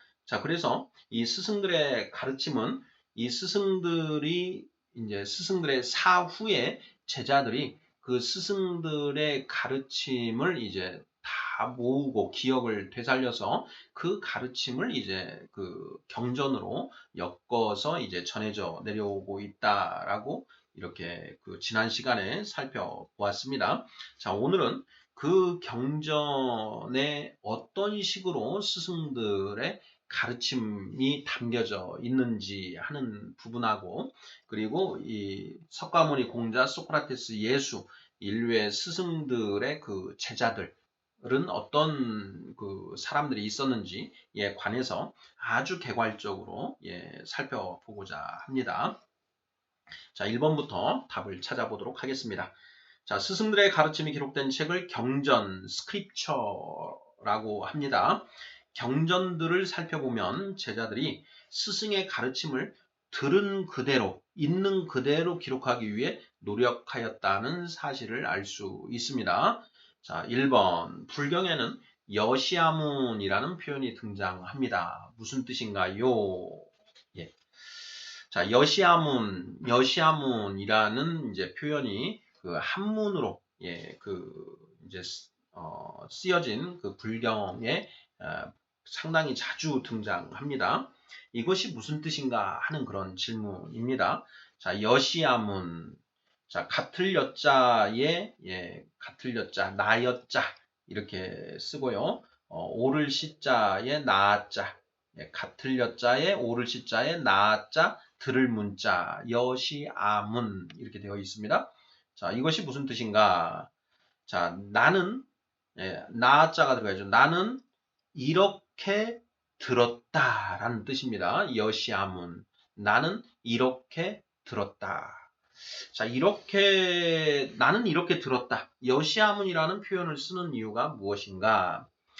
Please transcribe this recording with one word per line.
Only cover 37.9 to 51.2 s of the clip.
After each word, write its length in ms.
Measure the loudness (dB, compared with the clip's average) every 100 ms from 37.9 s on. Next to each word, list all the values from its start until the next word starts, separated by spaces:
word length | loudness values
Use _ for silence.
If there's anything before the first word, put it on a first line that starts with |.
| -20 _ -10
인류의 520 | -4 0 4 4 2
스승들의 1080 | -2 -4 -2 -2 -2 0 0 0 0 0 -4
그 340 | -6 -8 -8 -10
제자들은 1300 | -8 0 0 0 -8 _ _ _ _ _ 0 0 0
어떤 1080 | -4 0 2 2 0 -2 -4 -8 -12 -16 -12
그 400 | -10 -10 -12 -12
사람들이 460 | -2 -2 0 -4
있었는지에 1120 | -4 -2 -2 -2 -4 -10 -12 -16 _ -4 -4 -2
관해서 560 | -4 -2 -2 -4 -6 -10 -20 -10
아주 360 | -2 -2 -2 -6
개괄적으로, 1000 | -4 -2 -2 -2 -8 -8 -10 -10 -10 -10 -12
예, 360 | -12 -14 -16 -10
살펴보고자 1000 | -8 -6 -6 -8 -10 -14 -14 -12 -10 -10 -12 -6
합니다. 560 | -4 -2 -2 -4 -6 _ _ _ _ _ _ _ _ -20 -20 -16
자, 120 | -6 -2
일 140 | 2
번부터 680 | 4 2 -2 -2 0 -2 -4
답을 320 | -8